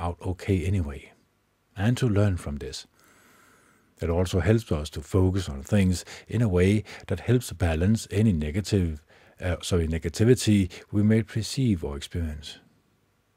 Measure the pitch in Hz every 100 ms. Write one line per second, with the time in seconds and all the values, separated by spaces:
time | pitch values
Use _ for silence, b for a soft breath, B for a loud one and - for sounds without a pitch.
0 | 87 87 - 90 - 95 82 98 73 67
1 | - _ _ _ _ _ _ - 104 123
2 | 127 101 104 90 - 73 67 - - _
3 | b b b b b b b b b -
4 | 87 85 92 95 85 113 - 78 76 -
5 | - 95 92 92 92 69 69 104 92 87
6 | - B B 110 117 90 92 107 - B
7 | B 92 - 123 - 87 87 78 92 110
8 | - 101 110 85 76 80 101 101 87 78
9 | _ b b b 90 85 - 90 80 80
10 | 85 - 110 - - 104 92 B B 101
11 | 104 110 107 113 104 - 127 92 73 71
12 | - 87 80 73 73 - _ _ _ _
13 | _ _ _